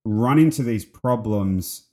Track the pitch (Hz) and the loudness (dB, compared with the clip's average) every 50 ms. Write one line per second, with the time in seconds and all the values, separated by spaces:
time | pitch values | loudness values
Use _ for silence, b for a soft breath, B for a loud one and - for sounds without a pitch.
0 | - 110 107 107 117 123 139 156 160 160 151 - 127 117 113 104 - _ _ - | -6 -4 -2 0 0 2 4 4 4 4 2 0 -2 -2 -2 -4 -6 _ _ -6
1 | - 127 123 117 107 110 107 104 98 95 95 92 90 - - - _ _ | -2 -2 -2 -2 -2 -2 -2 0 0 0 -2 -2 -4 -6 -12 -16 _ _